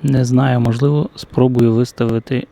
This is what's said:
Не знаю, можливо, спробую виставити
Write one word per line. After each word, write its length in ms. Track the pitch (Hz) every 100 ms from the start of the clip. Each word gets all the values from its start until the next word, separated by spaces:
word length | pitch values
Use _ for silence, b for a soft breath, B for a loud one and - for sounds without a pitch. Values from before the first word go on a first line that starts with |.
Не 220 | 143 135 123
знаю, 340 | 127 135 123
можливо, 500 | 117 117 143 147 170 -
спробую 580 | - - 127 123 120
виставити 720 | 113 123 - 117 113 - 131 -